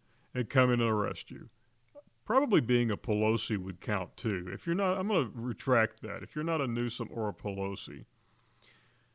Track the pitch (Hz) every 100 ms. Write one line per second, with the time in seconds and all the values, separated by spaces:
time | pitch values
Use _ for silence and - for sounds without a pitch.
0 | _ _ _ 127 113 131 127 120 117 107
1 | 104 95 - - - _ _ _ _ -
2 | - _ - 254 277 180 117 120 120 104
3 | 117 104 110 113 - 101 95 90 - 101
4 | 87 - 110 92 90 107 170 180 190 190
5 | 202 190 117 117 123 110 - 120 110 -
6 | 107 92 - 151 165 160 127 117 120 -
7 | 117 113 107 90 104 98 98 95 - 76
8 | - _ _ _ _ _ - _ _ _
9 | _